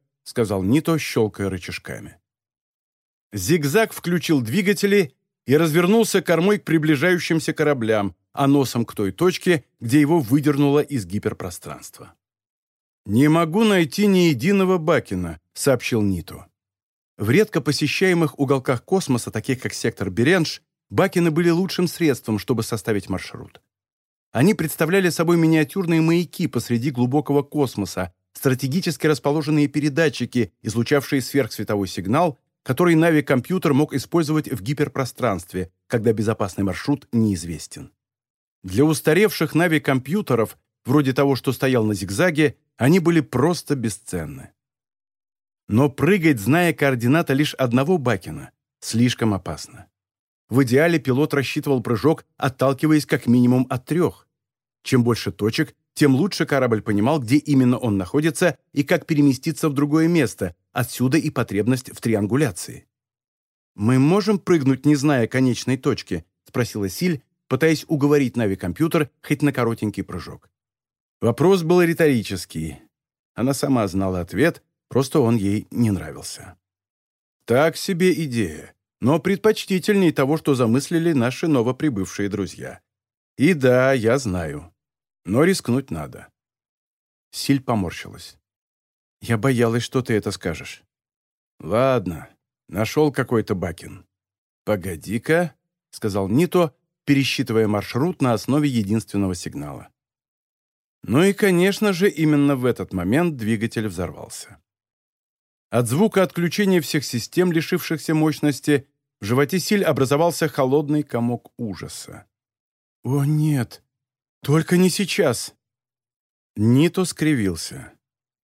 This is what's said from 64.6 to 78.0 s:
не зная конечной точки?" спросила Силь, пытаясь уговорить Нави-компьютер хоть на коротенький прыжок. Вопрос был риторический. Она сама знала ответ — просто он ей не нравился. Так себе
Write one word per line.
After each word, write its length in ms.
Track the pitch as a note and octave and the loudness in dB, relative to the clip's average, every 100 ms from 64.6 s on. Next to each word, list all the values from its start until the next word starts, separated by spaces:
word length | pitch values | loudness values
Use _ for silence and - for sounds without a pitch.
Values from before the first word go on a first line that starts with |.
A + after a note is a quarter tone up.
| C3+ C3 | 2 2
не 120 | D3 D3 | 2 2
зная 300 | D3 C3+ A2+ | 2 2 0
конечной 520 | C3 C3 A2+ - C3 | 2 0 0 -2 -2
точки?" 480 | - A2+ - F2 - _ _ | -2 -4 -6 -10 -10 _ _
спросила 420 | B2+ A#2 A2 G2 | -4 -4 -4 -6
Силь, 340 | - F3+ D3+ _ _ - | -2 -4 -4 _ _ -6
пытаясь 360 | B2+ D#3+ D#3 - | 0 2 0 -2
уговорить 480 | D3+ C#3+ D3 B2+ A#2+ | 0 2 2 2 0
Нави-компьютер 760 | G#2+ F#2+ F2+ F2 D#3+ E3 C#3+ _ | -2 -2 -4 -2 0 0 -2 _
хоть 200 | - C#3+ | -6 0
на 100 | D3 | 0
коротенький 500 | C3 A#2+ A#2 G#2+ F#2+ | 0 -2 -2 -4 -6
прыжок. 480 | F2+ F2+ D#2 C#2+ _ _ _ _ _ _ _ _ | -8 -10 -12 -18 _ _ _ _ _ _ _ _
Вопрос 380 | A2 A#2 E3 G3 | -2 2 4 4
был 180 | D#3+ F3+ | 4 4
риторический. 1040 | E3+ E3 D#3+ B2 F#2+ F#2+ - D#2+ D#2+ C#2 _ _ _ _ _ | 4 2 2 2 -2 -8 -10 -10 -10 -10 _ _ _ _ _
Она 200 | - B2+ | -4 -2
сама 340 | C#3+ C#3 C3 G2+ | -2 0 0 0
знала 320 | F#2+ G2 F#2 | -2 -2 -4
ответ — 420 | E2+ F2+ D#3 - _ _ - | -4 0 0 -2 _ _ -4
просто 320 | A#2 C3+ D#3+ | -2 0 2
он 160 | A#2 A#2 | 2 2
ей 300 | G2 G#2 - | 0 -2 -4
не 200 | G#2 A#2 | -2 0
нравился. 680 | F#2 D#2 C2+ - - - - _ _ _ _ _ _ _ _ - | 0 -6 -12 -14 -16 -20 -20 _ _ _ _ _ _ _ _ 0
Так 320 | A#2+ D#3+ - | 2 2 0
себе 340 | - F3 | -4 0